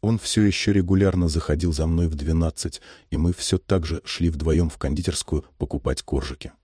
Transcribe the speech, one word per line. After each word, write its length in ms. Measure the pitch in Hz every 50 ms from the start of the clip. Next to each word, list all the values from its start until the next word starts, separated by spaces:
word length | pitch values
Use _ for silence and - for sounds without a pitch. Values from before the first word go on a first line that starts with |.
Он 180 | - 104 113 107
все 240 | - - - 110 107
еще 300 | 101 95 - - - 101
регулярно 560 | 101 90 85 98 95 101 95 87 92 87 82
заходил 440 | 76 82 80 - 78 78 85 87 80
за 140 | 73 80
мной 220 | 78 82 82 85 82
в 60 | 78
двенадцать, 680 | 71 69 76 80 82 82 80 - - - 82 - - - - - - _ _
и 60 | -
мы 160 | 76 78 87 87
все 260 | - - - - 92
так 260 | _ _ 101 92 80
же 160 | 76 85 78 _
шли 260 | - - - 87 85
вдвоем 400 | 80 73 76 80 78 82 87 80
в 80 | - -
кондитерскую 680 | - 69 73 78 85 - - - - - - 73 - _ _ _
покупать 440 | - - - 71 - - 69 - -
коржики. 500 | - - 67 65 69 - - - - - _